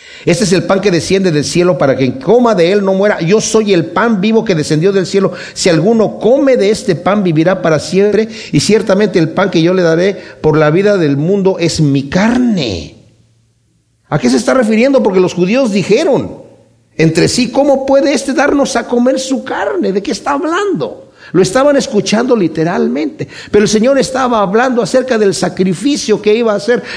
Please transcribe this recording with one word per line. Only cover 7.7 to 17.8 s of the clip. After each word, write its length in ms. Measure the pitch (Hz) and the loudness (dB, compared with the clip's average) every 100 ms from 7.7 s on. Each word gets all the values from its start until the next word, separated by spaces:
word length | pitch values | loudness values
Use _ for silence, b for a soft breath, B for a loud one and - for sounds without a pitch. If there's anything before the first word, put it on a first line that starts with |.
| 156 | -2
siempre. 480 | - 185 208 202 220 B B | 0 0 2 2 -2 B B
Y 80 | 151 | -2
ciertamente 580 | - 208 214 190 214 185 | 2 0 2 0 2 0
el 120 | 160 | 0
pan 200 | 151 151 | 0 -2
que 140 | 170 | 0
yo 100 | 165 | 0
le 80 | 185 | 2
daré 340 | 170 165 190 196 B B | 2 2 0 -4 B B
por 160 | 156 151 | 0 2
la 120 | 151 | 2
vida 260 | 170 202 202 | 2 2 2
del 200 | 151 139 | 0 0
mundo 400 | 160 202 190 180 | 0 0 0 0
es 240 | 170 - | -2 0
mi 220 | 147 139 | 0 0
carne". 960 | 135 180 220 254 247 190 120 87 73 - _ _ _ _ _ _ _ _ _ _ - | -2 0 0 0 0 0 -2 -6 -10 -18 _ _ _ _ _ _ _ _ _ _ -6
¿A 100 | 147 | -2
qué 100 | 240 | 0
se 80 | 247 | 0
está 160 | - | 0
refiriendo? 480 | 254 214 220 262 269 | 0 2 2 2 2
Porque 180 | 214 190 | 2 2
los 140 | 180 | 0
judíos 380 | - 180 247 254 | 0 0 2 0
dijeron 680 | 196 151 226 320 208 95 - - - _ _ _ - | 0 0 0 2 0 -2 -12 -20 -20 _ _ _ 0
entre 320 | 160 170 165 | 0 2 0
sí, 220 | - 247 | 0 -2
"¿Cómo 380 | 269 285 269 | 0 2 2